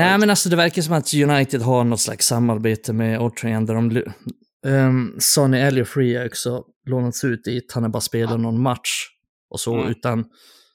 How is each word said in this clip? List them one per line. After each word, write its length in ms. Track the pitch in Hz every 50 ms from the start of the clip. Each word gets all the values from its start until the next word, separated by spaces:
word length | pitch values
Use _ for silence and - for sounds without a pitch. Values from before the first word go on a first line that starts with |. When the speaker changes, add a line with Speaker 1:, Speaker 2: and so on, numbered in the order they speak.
Speaker 1:
United. 180 | 165 185 190 202
Speaker 2:
men 100 | 214 208
alltså, 180 | 202 - - 185
det 80 | 175
verkar 260 | 170 170 175 - 185
som 100 | 160 156 170
att 200 | 156 131 - -
United 480 | 147 143 143 147 139 135 131 143 123
har 220 | 113 127 127 123 120
något 160 | 120 117 104
slags 260 | - - 107 - -
samarbete 680 | - 123 117 120 117 113 107 110 113 110 107 - -
med 260 | 110 110 113 113 110 113
Altrincham 460 | 117 120 - - - 113 110 110 110
där 80 | 107 110
de 160 | 113 117 117
lu-, 220 | 113 120 - - 107 - - 135 - _ _ _ _ _ -
ehm, 480 | 135 135 139 131 131 127 127 120 104 - 104
Sonny 400 | - - - 156 139 131 131 127
Elliot 300 | 135 143 139 131 113 -
Free 280 | - 143 131 123 120
har 100 | 123 123
också 360 | 117 - - - 123 120 123 - _ _ _ -
lånats 380 | 131 131 127 123 123 120 - -
ut 200 | 131 117 113 -
dit. 280 | - 123 123 - -
Han 100 | - 123
har 80 | 117 110
bara 100 | 110 120
spelat 400 | - - - 113 113 113 117 113
någon 220 | 117 113 113 117
match 280 | 127 135 123 117 - - - - - - _ _ _ _ _ _ _ _
och 100 | - -
så, 140 | - 113 117
Speaker 1:
Mm. 140 | 113 - 95
Speaker 2:
utan 340 | 117 - - 127 117 113 113 - _ _ _ - _ _ _ _